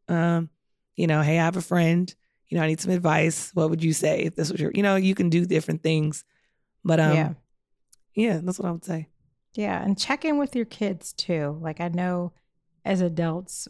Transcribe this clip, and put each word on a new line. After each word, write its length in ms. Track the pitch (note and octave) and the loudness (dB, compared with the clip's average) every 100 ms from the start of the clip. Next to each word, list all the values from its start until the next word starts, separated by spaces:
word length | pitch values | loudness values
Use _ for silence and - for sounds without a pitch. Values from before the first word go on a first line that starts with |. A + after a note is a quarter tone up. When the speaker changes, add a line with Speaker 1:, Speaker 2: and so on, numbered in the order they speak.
| - | -4
Speaker 1:
Um, 420 | E3+ E3+ E3+ E3 - _ _ _ - | 0 2 2 -2 -10 _ _ _ -2
you 120 | E3+ | 2
know, 140 | D3+ | 2
"Hey, 180 | D3+ D#3+ | 4 2
I 60 | E3 | 2
have 100 | F#3 | 0
a 60 | |
friend, 520 | - F3 E3 F3 F3+ - _ _ _ | 0 2 4 2 0 -6 _ _ _
you 80 | E3 | -2
know, 60 | |
I 40 | D#3+ | 0
need 140 | D#3+ | 0
some 100 | F#3 | -2
advice. 600 | F3+ E3+ D#3 D#3+ D#3 - | 0 2 4 2 0 -4
What 160 | F3 D#3+ | 0 0
would 140 | E3 | 2
you 100 | D#3+ | 0
say 300 | D#3 D3+ - | 2 0 0
if 120 | E3 - | -2 -2
this 160 | D#3 | -4
was 80 | F3 | -2
your," 120 | D3 | -2
you 100 | - | 2
know, 120 | G3+ F#3+ | 2 4
you 200 | F#3+ F#3+ | 2 2
can 140 | F3 | 2
do 160 | E3 F3+ | 2 2
different 360 | D#3+ D#3+ D#3+ | 0 0 -2
things. 420 | D#3+ D#3+ D3+ D3+ - _ _ _ _ _ | 0 0 0 -4 -14 _ _ _ _ _
But, 160 | - D#3+ | 0 4
um, 140 | D#3 D#3+ | 4 4
Speaker 2:
Yeah. 180 | D#3 - _ _ _ _ _ _ _ - | 0 -4 _ _ _ _ _ _ _ -2
Speaker 1:
yeah, 240 | A3+ E3 | 0 0
that's 160 | F3+ F#3 | -2 -4
what 80 | F#3 | -4
I 40 | |
would 120 | E3+ - | -6 -6
say. 220 | D#3+ D3+ _ _ _ _ | -8 -8 _ _ _ _
Speaker 2:
Yeah. 280 | - G3+ F#3 | -6 -4 -2
And 140 | G3+ G3 | -2 -2
check 280 | - D4 D#4+ | -2 -2 0
in 120 | C#4+ | 0
with 180 | C#4 B3 | 0 -2
your 100 | A3+ | -6
kids 480 | - G3+ F3 - | -4 -4 -4 -10
too. 440 | - - E3 C#3+ D3+ | -8 -4 -2 -2 -4
Like, 180 | E3 D#3 | -8 -6
I 80 | F3 | -4
know 440 | F3 F3+ F3+ F3 - _ _ _ _ - | -2 -2 -2 -4 -10 _ _ _ _ -2
as 160 | F#3 | 0
adults, 680 | F3 E3 E3 E3 F3+ - - | 0 0 -2 -2 -8 -12 -14